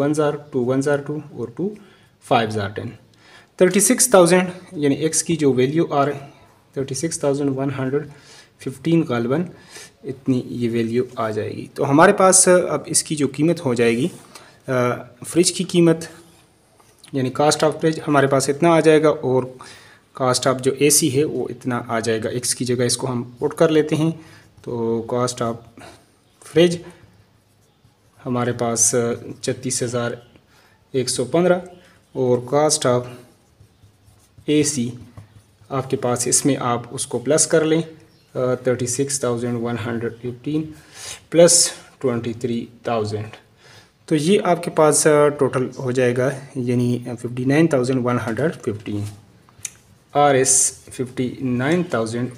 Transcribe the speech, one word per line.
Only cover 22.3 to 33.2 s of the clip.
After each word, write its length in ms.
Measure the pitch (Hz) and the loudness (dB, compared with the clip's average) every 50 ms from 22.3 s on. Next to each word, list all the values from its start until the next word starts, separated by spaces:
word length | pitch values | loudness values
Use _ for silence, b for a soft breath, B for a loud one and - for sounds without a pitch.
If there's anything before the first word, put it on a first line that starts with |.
एक्स 240 | - 123 120 - - | -6 -4 -4 -4 -4
की 100 | - 131 | -4 -2
जगह 200 | 120 123 120 123 | -2 0 0 0
इसको 220 | 120 - - - | 0 -2 -2 -4
हम 300 | 131 127 120 117 120 - - | -4 -4 -6 -6 -8 -8 -6
put 140 | 151 147 147 | -6 -4 0
कर 160 | - 170 160 | 2 2 4
लेते 260 | 156 156 147 151 165 | 4 2 2 2 0
हैं, 160 | 147 156 165 165 B B B B B B B _ - - | -2 -2 -2 -4 B B B B B B B _ -18 -12
तो 420 | 131 123 117 117 113 113 117 113 113 123 | -8 -6 -4 -2 -2 -2 -4 -4 -4 -2
cost 280 | 123 123 123 - - 120 | -2 -2 -2 -2 -4 -4
of 140 | 117 117 120 - - - B B B B B B B B _ _ _ _ _ - - - | -6 -6 -8 -12 -20 -20 B B B B B B B B _ _ _ _ _ -20 -2 2
fridge 240 | 156 170 175 170 165 B B B B B B B B B B _ _ _ _ _ _ _ _ _ _ _ _ _ _ _ _ _ _ - | 4 4 4 2 -2 B B B B B B B B B B _ _ _ _ _ _ _ _ _ _ _ _ _ _ _ _ _ _ -8
हमारे 280 | 135 123 123 120 120 117 | -4 -2 -2 0 -2 -2
पास, 420 | 120 123 117 117 110 - - - | -2 -2 -2 0 0 0 0 0
अ, 200 | 123 117 117 120 - - - - - - | 0 0 -2 -4 -6 -10 -14 -16 -8 -6
छत्तीस 400 | - 123 - - 127 123 - 127 | -6 -6 -6 -6 -6 -6 -4 -4
हज़ार 480 | 117 120 123 120 117 120 - - _ _ _ b b b b b b b b _ _ - | -4 -4 -4 -4 -4 -6 -10 -14 _ _ _ b b b b b b b b _ _ -4
एक 140 | 135 123 123 | -4 -2 -2
सौ 160 | - - - | -2 -4 -4
पन्द्रह 380 | 131 165 165 180 175 175 185 180 B B B B B B B B _ - | -2 0 2 2 2 2 0 -2 B B B B B B B B _ -6
और 300 | 135 131 123 123 120 123 - 143 | -2 0 2 0 0 0 0 0
cost 320 | 143 151 156 147 - - | 2 2 2 0 0 0
of 200 | 135 123 123 123 - - - | 0 0 0 -2 -6 -12 -18